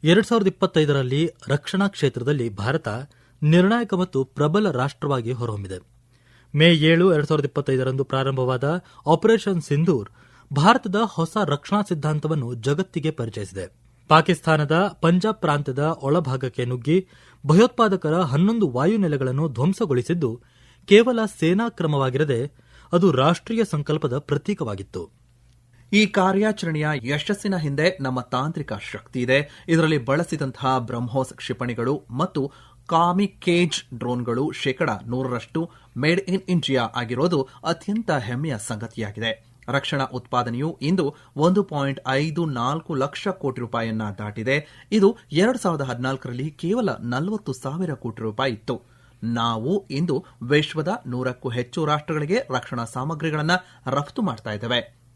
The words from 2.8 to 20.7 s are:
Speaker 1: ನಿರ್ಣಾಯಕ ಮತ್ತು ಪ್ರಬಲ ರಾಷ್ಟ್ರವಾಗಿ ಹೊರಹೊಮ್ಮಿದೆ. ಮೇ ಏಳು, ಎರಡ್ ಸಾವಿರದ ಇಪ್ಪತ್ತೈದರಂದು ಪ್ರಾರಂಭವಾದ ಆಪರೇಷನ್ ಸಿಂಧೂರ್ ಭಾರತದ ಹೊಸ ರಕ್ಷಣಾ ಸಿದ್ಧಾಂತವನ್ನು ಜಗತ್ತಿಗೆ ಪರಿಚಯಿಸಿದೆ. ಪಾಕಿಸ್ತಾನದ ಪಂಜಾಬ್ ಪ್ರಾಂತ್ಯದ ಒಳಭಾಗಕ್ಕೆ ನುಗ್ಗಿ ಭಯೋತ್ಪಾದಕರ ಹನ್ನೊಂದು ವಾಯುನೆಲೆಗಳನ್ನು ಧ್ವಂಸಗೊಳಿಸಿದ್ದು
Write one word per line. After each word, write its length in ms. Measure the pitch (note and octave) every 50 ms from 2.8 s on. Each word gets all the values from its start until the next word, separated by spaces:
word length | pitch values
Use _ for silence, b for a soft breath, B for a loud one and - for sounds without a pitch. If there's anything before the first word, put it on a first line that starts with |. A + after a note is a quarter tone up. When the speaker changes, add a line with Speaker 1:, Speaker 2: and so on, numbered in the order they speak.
| - - G#2 A#2+ C3+ - b b b b b b -
Speaker 1:
ನಿರ್ಣಾಯಕ 500 | D3+ D#3+ F3 F3+ G3 A3+ A#3+ A#3 - -
ಮತ್ತು 300 | F3+ F#3 F#3 - C3+ C3+
ಪ್ರಬಲ 480 | - _ - D3 D3+ D#3+ G#3 G#3+ G3
ರಾಷ್ಟ್ರವಾಗಿ 600 | C#3 B2 B2+ C#3+ - _ - D3 C#3 C3 A2+ A2+
ಹೊರಹೊಮ್ಮಿದೆ. 480 | B2+ A2+ A#2+ A2+ G#2+ G2+ G2 F#2 F#2+ F2+ - _ _ _ _ b b b b b b b b b -
ಮೇ 140 | D3 D#3 E3+
ಏಳು, 440 | E3+ D#3 D3 D#3 E3 E3 F3 F#3+ F3
ಎರಡ್ 140 | D3+ C#3+
ಸಾವಿರದ 180 | - D#3 D3+ C#3
ಇಪ್ಪತ್ತೈದರಂದು 580 | C#3 _ D3 C#3 - C3+ C3 C3 C3 C3 C3+ C3+
ಪ್ರಾರಂಭವಾದ 800 | - - C3+ C3+ C3+ C3+ C3 B2+ B2+ C3 B2+ C#3 C#3+ E3 F3+ B B B B B D3
ಆಪರೇಷನ್ 500 | D#3+ - - G#3+ A3+ A3+ - G#3 F#3+ E3+
ಸಿಂಧೂರ್ 480 | D3 - C#3+ C#3+ E3 F3+ E3 A#2+ G2 - b b b b b b b b C#3+
ಭಾರತದ 420 | C#3 D3+ G3 A#3+ C4 - G#3+ F3+
ಹೊಸ 420 | G#3 A#3 G3+ - - E3 D#3+ - A3 G3+
ರಕ್ಷಣಾ 360 | D#3+ D#3 C#3+ - - G3+ G#3
ಸಿದ್ಧಾಂತವನ್ನು 720 | G#3 - F3+ D3+ C#3 D3+ D#3 D3+ - D3+ D#3+ D3+ B2 A#2 B2
ಜಗತ್ತಿಗೆ 580 | A#2 A2 C3 C#3+ D3 F#3 - - E3+ C3+ D#3
ಪರಿಚಯಿಸಿದೆ. 580 | D3+ - A#2+ A2+ G2+ G#2+ G#2 F#2 F#2 G2 F2+ - _ _ _ _ _ _ _
ಪಾಕಿಸ್ತಾನದ 920 | _ D#3 D#3+ D#3 - F3 - - E3 D#3+ D3+ D3+ C#3+ D#3 E3+ G3 G3+ - -
ಪಂಜಾಬ್ 400 | - E3 E3+ F3+ F3 A3 A3 -
ಪ್ರಾಂತ್ಯದ 380 | - D#3+ D3 D3 C#3+ C#3+ B2+ C3+
ಒಳಭಾಗಕ್ಕೆ 880 | D3 D#3 E3 - - C3+ D3 F3 E3 C3 B2+ C3+ C3+ B2+ - - B2
ನುಗ್ಗಿ 420 | A#2+ B2+ B2 A#2 C#3+ D#3+ F#3+ F#3 b b b b b b b b
ಭಯೋತ್ಪಾದಕರ 680 | C#3 D3+ F3+ A3+ B3+ - - A3+ G#3+ F#3+ F3 - D3+ D#3
ಹನ್ನೊಂದು 560 | F3 F#3 C#3 B2+ C#3+ F3 G#3 A3+ A#3 G#3 D3+
ವಾಯುನೆಲೆಗಳನ್ನು 800 | A#2+ B2 C#3 F3 A3 A3 G3 E3 D3 C3+ C3 C3 B2+ C#3 D#3+ D#3+
ಧ್ವಂಸಗೊಳಿಸಿದ್ದು 920 | B2 G#2 C3 F3 G3 - A#3 D#3+ C#3 B2 A#2+ - E3+ F3 D3+ A#2 A2+ - b b b b b b